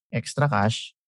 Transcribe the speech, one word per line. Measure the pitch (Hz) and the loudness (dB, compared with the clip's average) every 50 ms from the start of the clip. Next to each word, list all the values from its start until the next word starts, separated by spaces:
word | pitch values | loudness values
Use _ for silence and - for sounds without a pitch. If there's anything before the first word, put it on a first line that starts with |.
| _ _ | _ _
extra | - 117 - - - - 143 147 | -6 -6 -6 -4 -2 0 0 2
cash. | 135 101 101 110 113 - - - - _ _ | 4 4 2 2 2 -2 -6 -12 -16 _ _